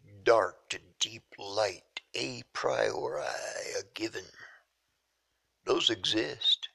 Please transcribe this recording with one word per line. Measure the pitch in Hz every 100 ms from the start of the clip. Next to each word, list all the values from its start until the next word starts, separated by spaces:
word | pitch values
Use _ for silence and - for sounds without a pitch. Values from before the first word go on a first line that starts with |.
| 101 101
dark | 98 113 90 - -
to | 98 - -
deep | - 110 - -
light. | 101 101 104 85 - - - -
A | 131 120 -
priori, | - 131 120 110 - 127 147
a | - - - - - - -
given. | - 110 110 90 - - - _ _ _ _ _ _ _ _ _ _
Those | - 151 -
exist. | 101 - - 151 120 - - -